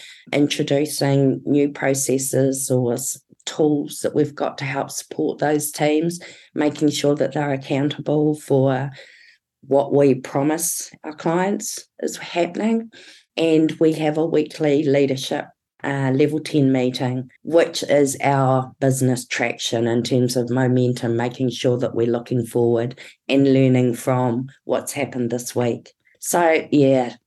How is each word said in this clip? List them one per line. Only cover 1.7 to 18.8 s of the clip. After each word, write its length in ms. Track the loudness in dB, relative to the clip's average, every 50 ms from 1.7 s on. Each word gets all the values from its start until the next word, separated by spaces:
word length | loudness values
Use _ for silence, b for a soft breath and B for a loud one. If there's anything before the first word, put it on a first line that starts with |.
| -2 -2 -2 -2 0 0 0 0 -2 -2 -2 0 0 2 2 2 0 -2 -2 0
or 220 | 0 0 0 0 -2
s-, 260 | -4 -4 -8 -10 -10 _ _ -20 _ -14
tools 540 | -8 -2 0 2 2 2 0 -2 -6 -8 -6
that 140 | -6 -2 0
we've 200 | 0 -2 -2 -2
got 220 | -6 -6 -6 -6 -6
to 60 | -8
help 260 | -6 -4 -4 -6 -6
support 480 | -8 -12 -12 -12 -8 -6 -4 -4 -4 -2
those 320 | -2 0 0 0 -2 -4
teams, 480 | -4 -2 0 0 2 2 0 -2 -4 -6 B B B B B B B
making 360 | -2 -2 -2 0 0 0 0
sure 240 | 0 2 0 0 2
that 180 | 2 0 -2 -2
they're 180 | -2 -2 -2
accountable 840 | -4 -4 -4 -4 -2 0 0 -2 -4 -4 -4 -2 0 2 2 0 -2
for 560 | -2 -2 0 2 2 2 2 0 -2 -4 -8 -10 B B B B B B B B B B _ _ _
what 320 | -4 0 2 2 2 4 4
we 220 | 4 6 6 4
promise 760 | 2 -2 -4 -2 0 0 0 0 -2 -2 -4 -6 -6 -10 -12 -16 -16 -16
our 100 | -14 -12
clients 720 | -4 -2 0 0 0 0 0 -2 -4 -6 -10 -12 -12 -14 _ _ -8
is 180 | -8 -8 -6
happening. 720 | -8 -12 -6 -2 -2 -2 -2 -2 -2 -2 0 0 -2 -4 -8 B B B B B B B B -4
And 360 | -2 0 2 4 4 2 2 0 2
we 140 | 2 2 2
have 240 | 0 -2 -2 0
a 80 | 0 -2
weekly 580 | 0 0 0 -2 -2 -4 -2 0 2 2 2 2
leadership, 600 | 2 2 2 2 2 0 -4 -4 -6 -6 -6 -8 -10 _ _ _ _ _ _ -6
uh, 280 | -6 -4 -2 0 0 2
level 260 | 2 2 2 0 -4
ten 320 | -6 -2 0 2 2 2
meeting, 580 | 2 2 0 0 -2 -2 -2 -2 -2 -4 -6 b b b -6
which 400 | 2 4 4 4 2 -2 -6 -2
is 340 | 2 4 4 4 2 0 -2 0
our 480 | 0 2 2 4 4 2 2 0 -4 -4
business 460 | -2